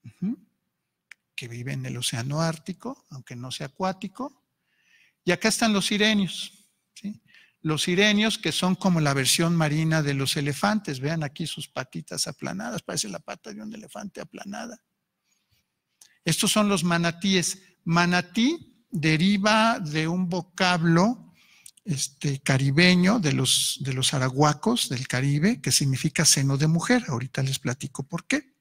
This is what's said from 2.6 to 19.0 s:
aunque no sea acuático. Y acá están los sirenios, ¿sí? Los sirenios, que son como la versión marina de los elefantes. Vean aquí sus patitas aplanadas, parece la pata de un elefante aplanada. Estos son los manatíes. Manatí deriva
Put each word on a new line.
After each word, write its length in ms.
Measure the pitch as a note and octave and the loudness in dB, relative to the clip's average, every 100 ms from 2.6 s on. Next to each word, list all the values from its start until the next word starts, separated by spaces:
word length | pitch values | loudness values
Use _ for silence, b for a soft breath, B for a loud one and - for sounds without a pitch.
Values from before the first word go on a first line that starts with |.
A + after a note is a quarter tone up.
| - F3+ A#3 C#4 _ | -12 -12 -12 -14 _
aunque 240 | C3+ - | -18 -16
no 160 | A#2+ B2+ | -14 -12
sea 160 | - D3 | -10 -12
acuático. 720 | _ F#3 F#3+ F#3+ - C4+ _ _ _ b b b b b b - | _ -4 -4 -10 -10 -12 _ _ _ b b b b b b -2
Y 60 | |
acá 160 | F3 A3 | 2 2
están 240 | - A3+ | 2 2
los 140 | G#3 - | 2 2
sirenios, 840 | G#3 G#3+ G#3+ F#3 - - _ _ _ _ | 2 2 2 0 -4 -12 _ _ _ _
¿sí? 260 | - G3+ G#3+ b b b b | -14 -12 -14 b b b b
Los 220 | D#3 D3+ | -4 -2
sirenios, 520 | - F3+ G#3 G#3 A3 - | 0 2 4 4 2 0
que 160 | E3 | -4
son 220 | - F#3 | -2 0
como 260 | F#3 G3 E3+ | 2 2 2
la 140 | D3 | 2
versión 420 | C#3 C3 - E3+ E3+ | 2 0 2 2 2
marina 460 | D#3 D3+ D#3+ D#3+ | 2 2 2 0
de 100 | C#3+ | 0
los 240 | C#3 C3+ - | -2 -2 -2
elefantes. 640 | C#3+ C#3 G3+ G#3+ G3+ C3 | -4 0 0 0 -4 -6
Vean 220 | C#3 D#3+ | -4 -4
aquí 240 | D3 - D#3+ | -6 -8 -10
sus 200 | - - | -10 -10
patitas 640 | - C3 E3+ D#3 - - | -10 -8 -10 -10 -6 -6
aplanadas, 540 | - C2+ F#3 A3+ G#3+ | -6 -8 -8 -8 -8
parece 260 | - - G#3+ | -8 -6 -6
la 120 | F3+ | -8
pata 300 | - - - | -12 -14 -14
de 80 | G#3 | -14
un 100 | G#3+ | -14
elefante 480 | A3 G#3+ - G3+ - | -16 -16 -14 -14 -14
aplanada. 600 | - - G3+ G3 A#3 - _ _ _ _ _ _ _ _ _ _ _ _ b b - | -16 -14 -14 -12 -14 -16 _ _ _ _ _ _ _ _ _ _ _ _ b b -4
Estos 260 | D#3+ A3 | -2 0
son 160 | G#3+ G#3 | 2 2
los 160 | G3 | 2
manatíes. 720 | F3 E3+ E3+ E3+ G3 F#3+ D#3+ - B B | 2 0 0 -2 0 0 0 -6 B B
Manatí 1000 | - E3+ F3 F3+ F3 - A#3+ E4 - _ _ | 0 2 4 2 0 2 2 0 -8 _ _
deriva 880 | G3+ | -2